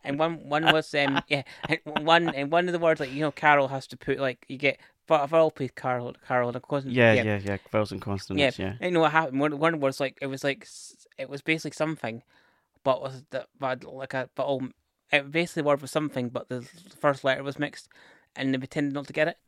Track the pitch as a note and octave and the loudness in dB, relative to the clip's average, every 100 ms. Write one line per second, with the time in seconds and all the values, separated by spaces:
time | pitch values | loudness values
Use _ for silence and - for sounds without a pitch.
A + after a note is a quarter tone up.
0 | C#3 C#3+ D#3+ E3 C3+ D3 D#3+ D#3+ - D3 | -6 -2 -2 -2 -2 2 4 2 2 0
1 | C#3+ C#3 - C#3+ - - - D#3+ D3+ D#3 | 2 0 0 -2 -2 -12 -4 -4 -2 -2
2 | D#3 E3 E3+ C#3 C#3+ E3 F3+ F3 E3 D#3 | 4 4 4 -2 2 2 2 2 2 2
3 | C#3 C#3 D3+ - D3+ C#3+ C3+ C3+ - B2+ | -2 -2 -2 4 6 6 4 -2 -8 -10
4 | - C3+ C3+ B2 - C3+ C3+ - - _ | -4 -2 -2 -4 -12 0 0 0 -14 _
5 | _ D#3 C#3 E3 D#3 - C3 - C3 B2 | _ 2 4 4 4 2 -8 -4 -4 -2
6 | A#2+ - - B2+ A#2+ B2 - C#3+ C3+ B2 | -4 -12 -2 0 0 -4 -4 -4 0 6
7 | A#2 A2+ A2 G2+ G2+ G2 - G#2+ G#2 G2 | 6 6 4 -2 -2 -6 -2 -2 -2 -6
8 | G#2 G2 - F#2+ C#3 - F#2+ A2 F3+ F3 | -6 -6 -2 0 0 0 -6 -4 -2 2
9 | D#3 D#3 D#3+ C3+ D3+ C#3+ D#3+ E3 C#3 C3 | 4 2 0 0 0 2 0 2 -2 -2
10 | C3+ - C#3 C3+ C#3+ A#2+ - - - - | -6 -4 -8 -4 -4 -4 -10 -20 -20 -20
11 | _ - C3 C#3 - D#3+ D3+ - D#3 D#3 | _ -12 -10 -8 -2 -2 -4 -2 -2 -2
12 | A#2 A#2 _ _ _ _ _ _ C3+ B2+ | -6 -8 _ _ _ _ _ _ 0 0
13 | C3 C3 - C3 - _ C3+ B2+ - C3+ | -2 -12 -10 -10 -10 _ -4 -4 -8 -14
14 | C3+ C3 B2 - C3+ C3+ B2+ _ _ _ | -8 -6 -6 -4 -2 -2 -4 _ _ _
15 | _ D3 C#3+ D#3 F3 E3+ D3 C#3+ C3+ D#3 | _ -2 0 -2 -2 -2 0 0 0 -4
16 | D3+ D3 B2 B2+ - B2 A#2 - - - | -2 -4 -6 -6 -8 -10 -10 -20 -20 0
17 | D3 C#3 C3+ C3 C#3 C3+ C#3+ - - _ | 0 2 0 0 -4 -4 -6 -6 -20 _
18 | - _ _ - C3+ C3 C3 D#3 C#3+ C#3 | -20 _ _ -6 -2 -2 -4 -4 -4 -4
19 | C3+ C#3+ D#3 - | -6 -2 -2 -4